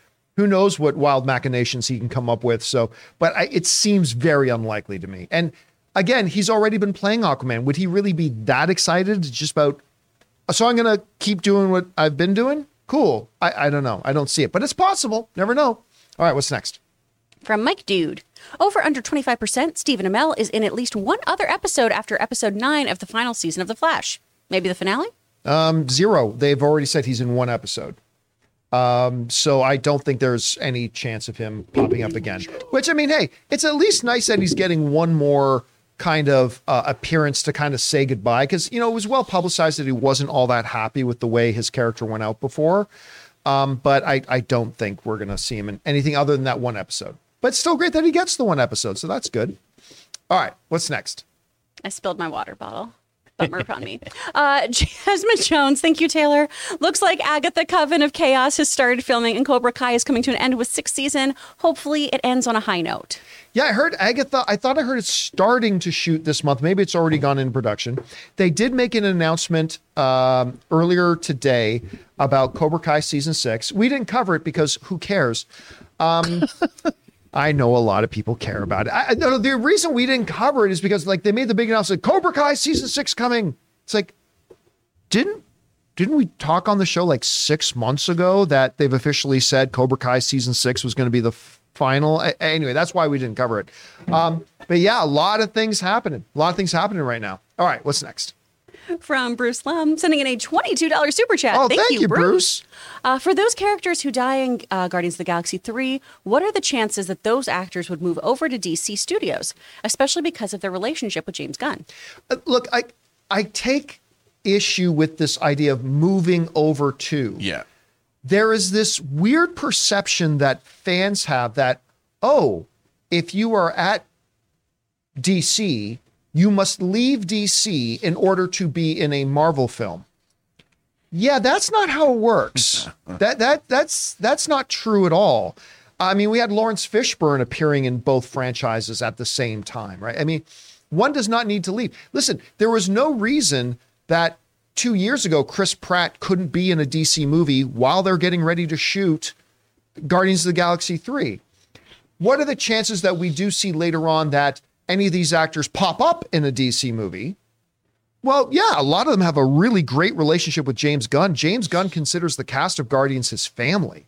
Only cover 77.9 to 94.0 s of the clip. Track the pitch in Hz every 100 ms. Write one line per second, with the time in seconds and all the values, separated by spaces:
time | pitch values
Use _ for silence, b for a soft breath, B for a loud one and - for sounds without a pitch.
77.9 | 98 113 110 107 117 - 101 101 98 110
78.9 | - 262 233 302 262 226 262 254 403 339
79.9 | 240 254 262 214 160 247 277 208 180 185
80.9 | 202 160 190 208 214 262 214 233 220 185
81.9 | 185 214 370 339 277 294 285 - 330 -
82.9 | 285 285 - 240 240 190 127 _ _ -
83.9 | 214 196 _ _ _ _ _ _ _ _
84.9 | _ - 214 349 440 - _ _ _ _
85.9 | - 190 302 208 - 139 170 202 208 185
86.9 | - 175 131 - - - 156 - 120 113
87.9 | 143 - 170 180 190 190 139 - - 143
88.9 | 127 147 143 139 131 - 135 131 120 127
89.9 | 131 127 127 - 135 123 123 123 127 123
90.9 | 110 123 120 113 117 - - _ - 135
91.9 | 139 151 160 175 - 160 160 143 131 170
92.9 | 180 156 143 127 110 127 107 92 B B
93.9 | B